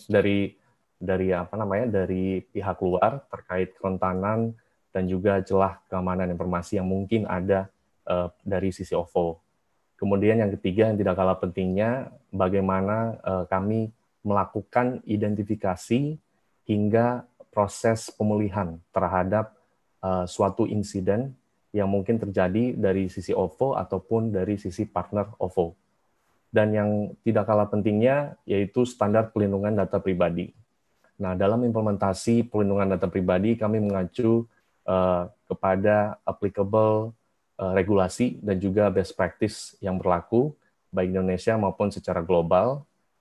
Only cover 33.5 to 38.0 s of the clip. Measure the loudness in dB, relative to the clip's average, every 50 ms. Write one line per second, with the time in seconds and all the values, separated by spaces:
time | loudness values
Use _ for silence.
33.5 | 0 0 0 0 0 0 0 0 0 -2 -2 -4 -2 0 2 2 2 2 0 -4
34.5 | _ _ _ _ _ _ _ 0 2 2 4 2 2 0 -2 -6 -10 _ _ -8
35.5 | -6 -2 0 2 2 2 4 4 4 4 2 0 -4 -6 _ -8 -6 -4 -4 -4
36.5 | -2 -2 -2 2 2 4 4 4 4 2 0 -4 -8 _ _ _ _ _ _ _
37.5 | _ -6 -2 0 2 2 2 4 4 2